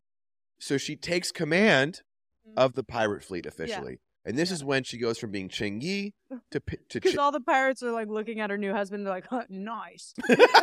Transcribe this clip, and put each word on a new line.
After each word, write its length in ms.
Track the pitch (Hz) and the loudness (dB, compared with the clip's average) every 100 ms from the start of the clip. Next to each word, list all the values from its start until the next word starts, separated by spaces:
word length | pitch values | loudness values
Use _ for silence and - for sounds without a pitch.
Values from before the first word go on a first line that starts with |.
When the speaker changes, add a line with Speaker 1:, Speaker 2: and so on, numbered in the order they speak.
| _ _ _ _ _ _ | _ _ _ _ _ _
Speaker 1:
So 180 | - 139 | -2 -2
she 180 | - 151 | -2 -8
takes 340 | - 175 - | -2 -2 -2
command 680 | - 156 170 220 143 139 - _ _ _ _ _ | -4 0 4 6 6 4 -2 _ _ _ _ _
Speaker 2:
Mm. 60 | 214 | 2
Speaker 1:
of 160 | 131 | 2
the 100 | 127 | 2
pirate 400 | 117 120 110 95 | -6 0 0 0
fleet 220 | - 90 73 | -6 -8 -8
Speaker 2:
Yeah. 40 | |
Speaker 1:
officially. 500 | - 80 208 64 64 _ _ - | -8 -6 -6 -8 -14 _ _ -6
And 120 | 117 | -2
this 120 | 175 | -2
Speaker 2:
Yeah. 60 | 180 | -2
Speaker 1:
is 80 | |
when 200 | 139 135 | -2 -2
she 140 | 127 120 | -2 -4
goes 180 | 117 113 | -2 -2
from 140 | 117 | -4
being 180 | 98 95 | -6 -6
Ching 320 | - 104 101 | -4 -4 -4
Yi 320 | 151 202 202 - _ | -4 -4 -6 -12 _
Speaker 2:
<laughs> 220 | 262 _ | -16 _
Speaker 1:
to 100 | 147 | -8
Pi-, 160 | - - _ | -6 -10 _
to 100 | 117 | 0
Speaker 2:
'Cause 140 | 381 359 | 0 2
Speaker 1:
Chi- 20 | |
Speaker 2:
all 100 | 285 | 2
the 80 | 285 | 0
pirates 420 | 254 269 262 262 | 0 2 2 0
are, 100 | 247 | -4
like, 160 | 233 220 | -4 -4
looking 300 | 214 220 220 | -6 -6 -6
at 100 | 208 | -4
her 60 | 202 | -4
new 140 | 202 | -2
husband. 320 | 202 202 208 196 | -2 -4 -6 -6
They're 80 | |
like, 120 | 185 - | -6 -6
"Huh, 180 | 247 - | -8 -6
nice." 640 | 190 202 226 175 - - - | -10 -10 -10 -12 -16 -18 -10
Speaker 1:
<laughs> 60 | - 262 480 - | 2 8 10 8